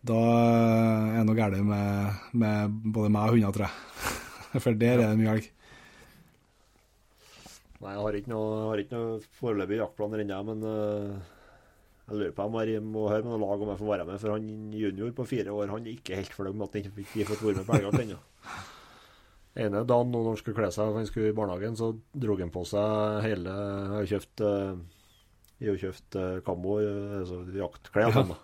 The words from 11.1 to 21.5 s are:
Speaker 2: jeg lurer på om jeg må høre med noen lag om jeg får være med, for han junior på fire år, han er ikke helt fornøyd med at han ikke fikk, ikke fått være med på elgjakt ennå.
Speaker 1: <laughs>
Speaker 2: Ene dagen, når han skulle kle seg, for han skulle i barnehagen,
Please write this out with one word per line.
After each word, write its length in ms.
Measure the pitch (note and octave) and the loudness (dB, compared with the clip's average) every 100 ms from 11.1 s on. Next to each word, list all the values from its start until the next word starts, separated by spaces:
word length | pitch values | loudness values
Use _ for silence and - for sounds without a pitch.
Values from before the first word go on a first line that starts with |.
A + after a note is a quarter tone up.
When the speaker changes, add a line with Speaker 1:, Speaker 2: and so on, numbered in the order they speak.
| G2 F2 - - - _ _ _ _ - | -8 -14 -20 -20 -20 _ _ _ _ -8
Speaker 2:
jeg 100 | G#2+ | -4
lurer 160 | G2+ - | -4 -2
på 80 | G#2+ | -4
om 120 | A2+ | -2
jeg 220 | A2 A2 | -2 -2
må 260 | A2 A2 G#2 | -4 -2 0
høre 140 | G#2+ | 0
med 80 | A#2 | 0
noen 100 | A2+ | -2
lag 200 | G2 G2+ | -2 -2
om 40 | G#2 | -2
jeg 60 | G2 | -4
får 100 | G#2 | -2
være 160 | G2+ E2 | -2 -2
med, 140 | G2 | -4
for 100 | G#2+ | -2
han 120 | G#2+ G#2+ G#2+ G#2+ | -4 -4 -10 -10
junior 380 | G#2+ G#2 F#2+ A#2 | -2 -2 -2 -6
på 140 | B2 A#2+ | -6 -4
fire 240 | B2 F#2+ | -4 -2
år, 140 | G#2 G2+ | -4 -4
han 160 | G#2+ A#2 | -6 -8
er 100 | B2 | -10
ikke 200 | - F#2 | -8 -6
helt 160 | F#2 - | -8 -8
fornøyd 180 | G2 G#2 | -6 -6
med 100 | G2 | -6
at 40 | G#2 | -6
han 60 | |
ikke 100 | F#2+ G2+ | -8 -12
fikk, 200 | G2 G#2+ | -8 -4
ikke 120 | G2+ | -2
fått 120 | G#2+ | 0
være 160 | G#2+ F#2+ | 0 0
med 80 | F#2+ | 2
på 80 | - | 2
elgjakt 260 | G2+ G#2 | 4 0
ennå. 160 | A2+ F#2 | -2 -10
Speaker 1:
<laughs> 60 | _ _ - - - - - - - - _ _ _ - | _ _ -16 -16 -16 -20 -20 -20 -20 -20 _ _ _ -4
Speaker 2:
Ene 200 | G#2+ G2+ | -2 0
dagen, 240 | A#2+ A#2+ B2 | 4 4 4
når 180 | A#2+ A2+ | 0 0
han 60 | G#2+ | -2
skulle 160 | - G#2+ | -4 -2
kle 140 | G2+ | 0
seg, 140 | - G#2+ | 0 0
for 80 | G#2+ | 0
han 100 | G#2 | -4
skulle 180 | A2+ G#2+ | 0 0
i 60 | G#2+ | 2
barnehagen, 380 | G2+ | -2